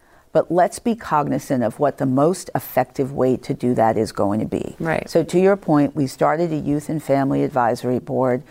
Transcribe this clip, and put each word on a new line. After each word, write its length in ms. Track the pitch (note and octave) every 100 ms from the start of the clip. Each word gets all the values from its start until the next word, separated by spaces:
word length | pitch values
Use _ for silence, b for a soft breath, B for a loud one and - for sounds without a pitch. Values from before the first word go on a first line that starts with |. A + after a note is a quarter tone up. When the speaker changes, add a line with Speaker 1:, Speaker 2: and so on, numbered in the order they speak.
| b b b
Speaker 1:
but 180 | D#3+ -
let's 300 | E3+ F3 -
be 160 | - A3+
cognizant 680 | - D3+ D3 C#3 - C3+
of 180 | A2+ -
what 180 | C#3+ -
the 80 | C3+
most 440 | B2+ D3+ F#3 - -
effective 560 | - - C3 - C3
way 240 | C#3 B2+ A#2+
to 180 | -
do 200 | C#3 B2
that 240 | B2 A2+ A2
is 160 | G#2+
going 260 | - G2+ G#2+
to 60 | -
be." 320 | - - -
Speaker 2:
Right. 300 | E3 D#3 -
Speaker 1:
So 140 | E3+ D#3+
to 120 | F3+
your 200 | F#3 G3+
point, 360 | - D3 C#3+
we 140 | D#3 C3+
started 460 | - D3+ D3+ F3
a 20 | D#3
youth 320 | C#3 D3 D3
and 160 | D#3
family 400 | - C#3 C3+ C#3
advisory 560 | C#3 C3 A#2+ A#2+ B2 B2
board. 440 | - B2+ C3 B2+ D#3